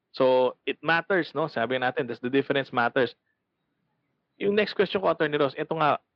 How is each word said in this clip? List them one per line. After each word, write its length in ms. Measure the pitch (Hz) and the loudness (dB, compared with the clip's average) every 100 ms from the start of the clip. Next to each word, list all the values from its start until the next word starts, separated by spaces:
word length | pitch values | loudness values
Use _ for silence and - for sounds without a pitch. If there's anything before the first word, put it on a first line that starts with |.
| _ | _
So, 480 | - 131 127 123 - - | 0 4 4 2 -2 -8
it 80 | - | -6
matters, 480 | 151 165 165 190 147 | 0 -2 0 -2 -2
no? 160 | 139 156 | -4 -4
Sabi 320 | 123 113 131 | -4 -2 -2
natin, 240 | 127 151 | -2 -2
does 160 | 123 113 | -6 -6
the 80 | 123 | -2
difference 480 | 139 139 139 131 127 | 0 0 -2 -2 0
matters? 400 | 120 139 120 - _ _ _ _ _ _ _ _ _ _ _ - | 0 2 0 -4 _ _ _ _ _ _ _ _ _ _ _ -6
Yung 160 | 202 | -2
next 240 | 208 202 - | 0 -2 0
question 240 | 190 196 | -2 0
ko, 80 | 185 | -2
Attorney 320 | 160 151 151 | 0 -2 0
Ross, 160 | 139 147 | 0 -2
ito 160 | 151 | -6
nga, 240 | 165 151 123 _ | 0 0 0 _